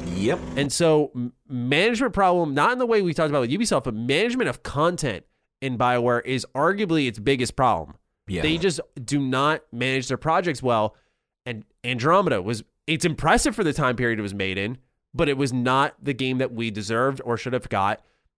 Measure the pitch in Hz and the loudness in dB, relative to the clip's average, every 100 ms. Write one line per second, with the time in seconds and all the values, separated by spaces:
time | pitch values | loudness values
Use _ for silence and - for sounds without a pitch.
0 | 87 90 104 175 - - 143 - 170 151 | -6 -2 -2 -2 -4 -4 -2 2 4 4
1 | 147 127 120 - - 127 123 139 214 226 | 2 -2 -8 -8 -10 -4 0 2 2 2
2 | 254 185 190 175 165 139 175 247 247 220 | 0 2 4 4 2 2 2 2 2 2
3 | 185 160 156 143 120 156 233 156 127 107 | 2 0 0 2 0 0 0 0 -2 -4
4 | 120 143 233 254 185 117 - 139 165 175 | -2 0 0 0 -2 -4 -6 0 0 0
5 | 143 92 - _ _ - 135 120 123 123 | -2 -4 -10 _ _ -10 -6 0 2 2
6 | 120 120 - 131 - 131 160 202 208 160 | 2 2 0 -4 -4 0 0 2 0 0
7 | 135 110 107 139 120 - 127 90 78 - | 0 -2 0 0 0 0 2 2 -2 -14
8 | _ _ - 95 156 165 185 160 - - | _ _ -8 -2 0 0 0 -2 -6 -12
9 | 117 143 135 131 143 156 - 120 127 131 | -4 -2 0 0 2 0 -4 -4 -2 -2
10 | 123 131 156 170 175 131 127 113 107 - | -2 -4 0 0 0 -2 0 2 2 -2
11 | _ _ _ _ - 113 - _ 120 127 | _ _ _ _ -12 -12 -12 _ -6 -2
12 | 131 185 180 110 92 113 - _ - 160 | 2 4 4 0 -2 -6 -8 _ -4 -2
13 | 175 151 156 233 294 226 175 143 135 123 | -2 0 2 4 2 0 0 2 0 0
14 | 123 110 101 98 95 92 101 127 _ _ | 0 -2 -4 -4 -4 -2 -4 -6 _ _
15 | _ - 156 135 139 127 123 131 143 - | _ -2 0 0 0 0 2 2 2 -2
16 | 139 131 131 127 131 113 117 107 101 113 | -6 -4 -2 -2 -2 -4 -6 -4 -2 0
17 | 135 135 117 117 127 123 - 104 98 110 | 0 -2 -4 -4 -2 -4 -2 0 0 -2
18 | _ _ _ | _ _ _